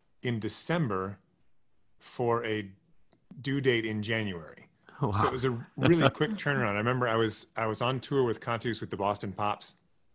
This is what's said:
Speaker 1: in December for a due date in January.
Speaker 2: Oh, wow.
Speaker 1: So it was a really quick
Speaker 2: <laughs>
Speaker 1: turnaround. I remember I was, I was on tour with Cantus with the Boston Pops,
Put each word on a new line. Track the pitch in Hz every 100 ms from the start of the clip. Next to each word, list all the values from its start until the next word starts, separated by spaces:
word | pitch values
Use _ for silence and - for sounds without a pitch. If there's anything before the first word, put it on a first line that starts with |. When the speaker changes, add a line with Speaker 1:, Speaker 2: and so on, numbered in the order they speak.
| _ _
Speaker 1:
in | 127 113
December | 101 - - 170 135 95 95 104 _ _ _ - _ _ _ -
for | - - 117 117 117
a | 107 98 98 _ - - _ - -
due | 135 139
date | 131 117 110
in | 107
January. | 104 113 104 87 80 - - _ - -
Speaker 2:
Oh, | 127
wow. |
Speaker 1:
So | 101 104
it |
was | 131 127
a | 120 - -
really | 131 170 139
quick | - 156
Speaker 2:
<laughs> | 208
Speaker 1:
turnaround. | 147 139 110
I | 101
remember | 117 127 123
I | 113
was, | 113 - - -
I | 113
was | 104
on | 123 131
tour | - 139 123
with | 107
Cantus | - 117 120 107
with | 104
the | 98
Boston | 98 101 104
Pops, | 95 104 - - - _ _ _